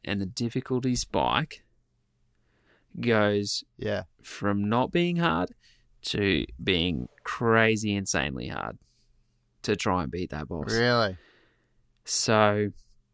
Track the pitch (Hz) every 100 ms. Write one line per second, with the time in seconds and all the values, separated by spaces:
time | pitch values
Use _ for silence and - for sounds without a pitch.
0 | - 101 95 - 120 127 - 127 127 120
1 | - 85 62 65 156 - _ _ _ _
2 | _ _ _ _ _ _ _ _ _ -
3 | 117 113 104 104 101 - - - 104 98
4 | - _ - - 101 101 104 117 127 175
5 | 175 170 170 165 180 - _ _ _ _
6 | - - 101 78 55 - - 90 87 71
7 | 62 _ - - 117 113 110 107 107 101
8 | 95 82 71 65 62 - 52 - _ _
9 | _ _ _ _ _ _ - 104 110 90
10 | 69 85 90 76 73 85 76 113 120 120
11 | 104 90 - _ _ _ _ _ _ _
12 | - - - 110 107 104 104 - _ _
13 | _